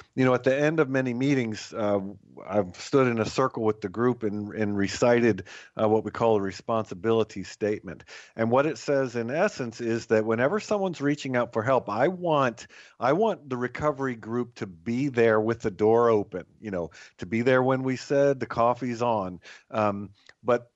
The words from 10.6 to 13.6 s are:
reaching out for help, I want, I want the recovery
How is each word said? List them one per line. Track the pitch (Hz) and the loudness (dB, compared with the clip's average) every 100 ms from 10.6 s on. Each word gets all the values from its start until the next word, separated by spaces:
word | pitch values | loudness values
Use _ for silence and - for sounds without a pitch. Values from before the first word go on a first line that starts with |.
| - 208 190 147 | -2 -2 -2 -2
reaching | 143 147 135 123 | -2 -2 -2 -2
out | 120 | -2
for | 113 | -2
help, | 117 127 - | 2 0 0
I | 104 156 | 0 0
want, | 185 175 147 127 110 - - - - | 0 0 2 2 -2 -18 -20 -20 -4
I | 120 | 0
want | 165 220 165 147 | 2 0 -2 -6
the | |
recovery | 127 | -6